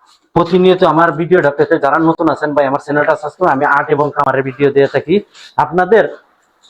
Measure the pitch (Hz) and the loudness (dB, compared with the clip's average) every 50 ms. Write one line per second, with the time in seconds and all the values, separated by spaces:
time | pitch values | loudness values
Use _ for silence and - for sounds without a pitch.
0 | _ _ _ _ _ _ - 160 170 165 180 180 185 185 180 180 185 165 156 160 | _ _ _ _ _ _ -2 -2 0 2 2 2 4 4 4 4 2 2 2 2
1 | 170 165 156 151 170 165 185 180 147 143 143 - 151 - 165 156 - 139 143 160 | 2 0 0 -2 -2 0 0 2 2 2 0 0 0 0 0 0 0 0 0 0
2 | 165 160 160 - 170 156 135 - 151 151 143 147 143 131 135 147 - - 143 147 | 0 0 0 0 -2 -2 -2 -2 -4 -4 -2 0 -2 0 -2 -6 -6 -4 -4 -2
3 | 147 151 156 143 - 147 - - - 156 143 135 147 147 143 143 147 - 151 143 | 0 -2 -2 -4 -4 -10 -8 -2 -2 0 0 0 0 0 0 0 -2 -2 -2 -2
4 | 151 143 143 - 143 135 135 135 131 135 127 - 143 139 139 139 139 139 - 139 | -2 -2 -2 -2 -2 -2 0 -2 -4 -4 -4 -2 0 0 2 2 0 2 0 -4
5 | - 143 180 208 - _ _ - - - _ - 151 151 160 180 185 180 226 - | -2 0 -2 -2 -2 _ _ -20 -20 -10 _ -4 -4 -2 0 -2 0 2 2 2
6 | - - - - _ _ _ _ _ _ _ _ _ | 2 0 -4 -14 _ _ _ _ _ _ _ _ _